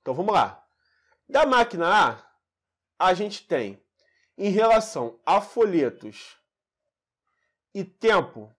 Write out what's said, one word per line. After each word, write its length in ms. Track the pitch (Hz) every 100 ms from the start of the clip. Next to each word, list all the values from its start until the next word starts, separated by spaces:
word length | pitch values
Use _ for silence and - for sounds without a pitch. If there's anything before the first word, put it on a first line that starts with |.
Então 120 | -
vamos 200 | 131 202
lá. 300 | 190 101 - _ _ _ _ _ _ _
Da 180 | 269
máquina 420 | 294 247 233 170 170
A, 360 | 208 143 107 _ _ _ _ _ _ _ _
a 140 | 180
gente 340 | 180 208 202 _
tem, 340 | 151 104 101 _ _ _ _ _ -
em 120 | 202
relação 720 | 196 226 226 220 151 117 -
a 140 | - 196
folhetos 1000 | 208 240 214 170 127 113 110 104 - _ _ _ _ _ _ _ _ _ _ _ _ _ _
e 100 | 196
tempo 680 | 180 _ 220 196 120 113 107